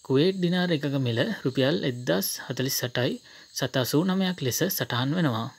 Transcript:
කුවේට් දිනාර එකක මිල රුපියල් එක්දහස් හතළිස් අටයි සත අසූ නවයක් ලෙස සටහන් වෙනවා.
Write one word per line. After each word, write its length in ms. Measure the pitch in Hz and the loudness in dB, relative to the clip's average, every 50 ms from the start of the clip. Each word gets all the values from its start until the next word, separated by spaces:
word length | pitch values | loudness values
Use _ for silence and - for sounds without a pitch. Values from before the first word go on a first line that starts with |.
කුවේට් 360 | - - 135 135 156 190 190 | -2 2 2 4 4 4 2
දිනාර 320 | 196 175 170 180 185 180 180 | 2 0 2 2 2 2 2
එකක 140 | 170 139 143 143 135 | 0 0 0 -2 0
මිල 220 | 139 135 120 113 113 156 220 202 - | 0 0 0 2 0 0 0 -2 -2
රුපියල් 380 | - 139 123 135 127 135 165 196 - | -4 -2 2 2 2 2 2 2 0
එක්දහස් 420 | 147 123 123 123 139 165 190 196 - - - | -2 -4 -2 -2 0 0 0 0 -4 -6 -8
හතළිස් 380 | - - 131 - 131 135 - - - | -8 -8 -4 -4 -2 -2 -2 -4 -4
අටයි 280 | 120 - 127 120 151 240 247 - - - - - - | -4 -2 -2 0 0 -2 -4 -10 -18 -20 -20 -20 -12
සත 240 | - - 139 127 - | -6 -4 -4 -2 0
අසූ 260 | 139 123 - - 143 175 | 0 0 2 2 2 2
නවයක් 340 | 185 185 196 190 185 180 - | 2 2 2 0 0 -2 -2
ලෙස 180 | 143 127 110 - 156 | -2 -2 0 0 0
සටහන් 480 | 190 - - 123 - 135 120 127 135 151 | -2 0 -4 -4 -2 0 0 0 0 2
වෙනවා. 360 | 185 170 139 113 110 113 135 - | 2 2 2 0 0 -4 -6 -10